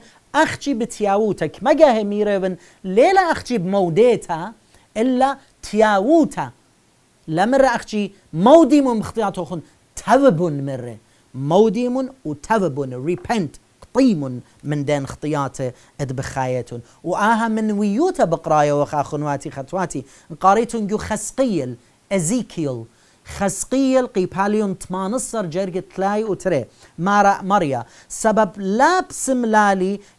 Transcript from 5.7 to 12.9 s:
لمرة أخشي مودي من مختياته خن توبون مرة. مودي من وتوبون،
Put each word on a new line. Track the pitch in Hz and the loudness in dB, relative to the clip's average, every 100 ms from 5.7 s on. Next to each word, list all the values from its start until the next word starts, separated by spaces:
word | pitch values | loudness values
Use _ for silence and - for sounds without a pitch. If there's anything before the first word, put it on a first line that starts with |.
| 208 214 202 220 330 269 - 131 - _ _ _ _ _ _ - | 0 2 2 4 4 4 -2 -10 -12 _ _ _ _ _ _ -6
لمرة | 160 214 269 262 | -2 2 4 2
أخشي | 233 - 214 202 - _ | 0 -4 -6 -6 -8 _
مودي | 156 208 330 269 294 | 2 8 8 8 4
من | 269 220 | 2 -2
مختياته | - 226 202 185 170 | -4 -4 -4 -4 -8
خن | 175 - _ _ - - | -10 -12 _ _ -8 2
توبون | 262 277 160 175 143 139 | 4 6 4 0 -2 -6
مرة. | 131 120 107 _ _ _ 127 | -8 -10 -14 _ _ _ -8
مودي | 139 180 226 202 247 | 2 4 4 2 -2
من | 254 262 - 156 | -4 -6 -8 -10
وتوبون، | 147 - 220 175 135 135 | -8 -2 0 0 -2 -6